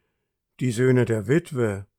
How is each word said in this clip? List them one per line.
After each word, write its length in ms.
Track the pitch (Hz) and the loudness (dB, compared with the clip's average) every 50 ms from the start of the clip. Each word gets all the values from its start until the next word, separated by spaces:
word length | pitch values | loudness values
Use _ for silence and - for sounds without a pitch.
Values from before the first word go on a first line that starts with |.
| _ _ _ _ _ _ _ _ _ _ _ - | _ _ _ _ _ _ _ _ _ _ _ -6
Die 120 | 135 127 | -4 -4
Söhne 340 | 110 110 127 131 127 127 120 | -2 0 2 4 4 4 2
der 220 | 113 113 110 98 101 | 2 0 -2 0 0
Witwe 580 | 139 170 170 - 151 127 120 107 98 95 98 _ _ | 0 0 0 -2 -4 -2 -2 -2 -2 -4 -10 _ _